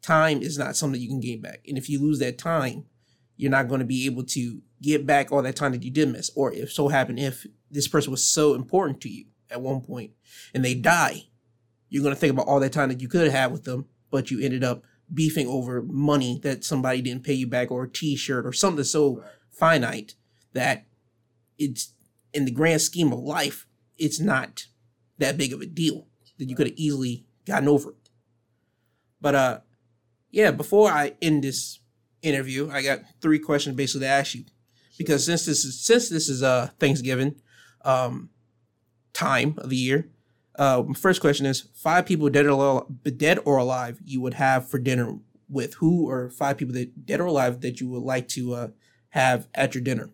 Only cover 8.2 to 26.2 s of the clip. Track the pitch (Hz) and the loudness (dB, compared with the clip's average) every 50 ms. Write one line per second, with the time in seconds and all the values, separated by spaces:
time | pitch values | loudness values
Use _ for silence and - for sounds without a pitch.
8.2 | - - - - 156 151 135 123 131 123 - 185 196 156 139 - - 123 95 90 | 0 0 2 4 4 4 4 2 -2 0 0 0 0 0 -4 -6 -10 -14 -14 -14
9.2 | - _ _ _ _ _ 120 123 127 131 135 131 127 - 127 123 110 - _ _ | -18 _ _ _ _ _ -12 -8 -6 -6 -6 -6 -6 -10 -12 -12 -12 -14 _ _
10.2 | _ _ - - - - _ 131 131 127 127 123 120 160 170 175 156 131 - - | _ _ -20 -20 -20 -8 _ 0 0 0 0 2 4 4 6 6 4 2 0 -4
11.2 | - _ _ _ _ _ _ _ _ _ _ _ _ _ - 139 139 143 139 139 | -12 _ _ _ _ _ _ _ _ _ _ _ _ _ -2 0 0 0 0 2
12.2 | - 151 131 127 - - 139 139 135 135 - 156 143 131 131 127 131 123 - 180 | 2 2 2 2 2 2 2 2 2 2 0 0 0 0 0 -4 -6 -2 2 2
13.2 | 170 156 135 135 131 127 127 165 - - 127 123 - _ _ _ _ _ - 135 | 4 4 4 2 2 0 0 -4 -8 -8 -8 -8 -8 _ _ _ _ _ -4 -4
14.2 | 131 - 135 117 127 135 127 131 127 127 123 120 _ _ _ _ _ _ - 131 | -2 -2 -4 -2 -2 -2 -2 0 -2 -2 -2 -4 _ _ _ _ _ _ -2 0
15.2 | 160 156 151 165 139 123 131 135 127 123 127 123 113 123 120 135 143 147 147 143 | 0 2 2 0 -2 -2 -2 -4 -4 -4 -4 -6 -6 -4 -4 0 2 2 2 2
16.2 | 131 123 120 123 - 147 135 113 - - 156 135 127 131 131 131 127 131 123 127 | 2 0 -4 -4 -4 -4 -4 -4 -4 -4 -2 -2 0 0 -2 -2 -2 -4 -6 -8
17.2 | 123 - 143 131 131 120 117 123 123 120 127 123 127 127 _ - - 156 143 123 | -4 -4 -2 -2 -2 -2 -2 -2 -2 -2 -4 -6 -6 -6 _ -6 -4 -4 -2 -2
18.2 | - - 135 123 113 127 120 - - 196 180 147 139 127 - 156 151 143 127 113 | -2 -4 -4 -4 -4 -4 -2 0 0 0 0 0 -2 -2 2 2 2 2 2 -2
19.2 | - - - _ _ _ _ - - 160 165 147 123 117 113 117 104 - - _ | -10 -18 -20 _ _ _ _ 2 4 4 4 4 2 0 -4 -6 -10 -14 -20 _
20.2 | _ _ _ _ _ _ _ 127 123 123 131 - - _ _ _ _ _ _ _ | _ _ _ _ _ _ _ -2 0 0 -2 -2 -6 _ _ _ _ _ _ _
21.2 | _ _ _ _ _ _ _ _ 151 139 127 - - - _ _ _ _ _ _ | _ _ _ _ _ _ _ _ -6 -6 -4 -6 -10 -12 _ _ _ _ _ _
22.2 | _ _ _ 147 139 127 120 117 156 165 165 156 156 - - 175 170 147 120 120 | _ _ _ -2 -2 -2 0 2 2 4 4 4 2 0 0 2 2 2 2 0
23.2 | 123 139 147 175 147 143 139 - - _ _ _ _ _ _ _ 160 147 156 160 | -6 -4 -2 -2 -2 -2 -4 -8 -18 _ _ _ _ _ _ _ -4 -4 -2 0
24.2 | 160 - 147 131 131 - - - - _ _ _ _ _ _ _ _ _ _ _ | 0 0 0 0 -2 -6 -12 -16 -18 _ _ _ _ _ _ _ _ _ _ _
25.2 | 143 135 139 143 143 135 123 143 139 - 165 156 165 156 - - - _ _ _ | -2 -2 0 -2 -2 -4 -4 -8 -12 -12 -6 -2 -2 -2 -2 -4 -10 _ _ _